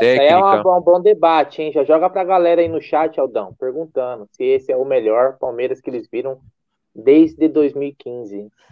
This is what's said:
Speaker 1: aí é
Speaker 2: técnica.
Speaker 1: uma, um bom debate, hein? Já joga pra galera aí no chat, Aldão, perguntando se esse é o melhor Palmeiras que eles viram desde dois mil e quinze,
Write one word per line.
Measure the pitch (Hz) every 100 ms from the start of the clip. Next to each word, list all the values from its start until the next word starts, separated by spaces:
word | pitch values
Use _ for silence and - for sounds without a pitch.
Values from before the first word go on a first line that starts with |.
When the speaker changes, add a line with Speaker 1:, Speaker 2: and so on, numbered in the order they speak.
Speaker 1:
aí | 117
é | 131
Speaker 2:
técnica. | 143 175 196 196
Speaker 1:
uma, | 190 180
um |
bom | 165 180
debate, | 196 208 165 160 139 -
hein? | 156
Já | 147
joga | 139 160 180
pra | 190
galera | 180 190 175 170
aí | 165
no | 160
chat, | - 151 160 156
Aldão, | 135 117 95 -
perguntando | 131 135 160 - 127 123 104
se | -
esse | 127 135 131
é | 127
o | 131
melhor | 131 107 113 131 131
Palmeiras | 131 120 127 127
que | -
eles | 123 107
viram | 117 131 131 _ _ _ _ _
desde | - 110 151 160 - 156
dois | 151 147
mil | 135 143
e | 139
quinze, | - 123 107 101 104 _ _